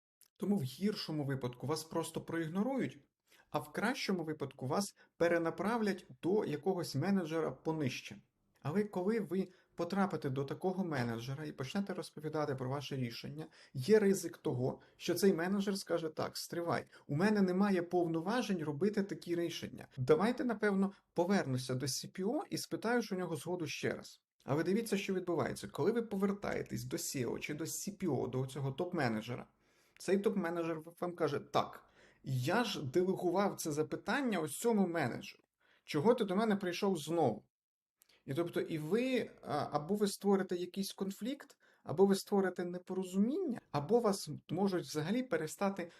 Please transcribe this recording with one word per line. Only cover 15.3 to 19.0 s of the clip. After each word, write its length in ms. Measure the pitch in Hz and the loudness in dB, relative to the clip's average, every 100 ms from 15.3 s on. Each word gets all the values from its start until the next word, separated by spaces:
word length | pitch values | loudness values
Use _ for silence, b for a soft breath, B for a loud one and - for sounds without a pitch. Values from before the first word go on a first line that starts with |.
менеджер 440 | 160 175 202 196 196 | 6 2 0 0 -2
скаже: 320 | - 170 160 | -2 -2 -2
«Так, 280 | 160 - - | -4 -4 -4
стривай, 480 | - 165 170 120 - B - | -6 -4 0 -2 -2 B -4
у 80 | 143 | 2
мене 260 | 202 208 | 4 6
немає 400 | 190 180 202 185 | 6 6 6 4
повноважень 840 | 170 180 170 165 170 247 226 185 | 4 2 2 2 0 0 0 0
робити 400 | 151 139 196 208 | -2 0 2 2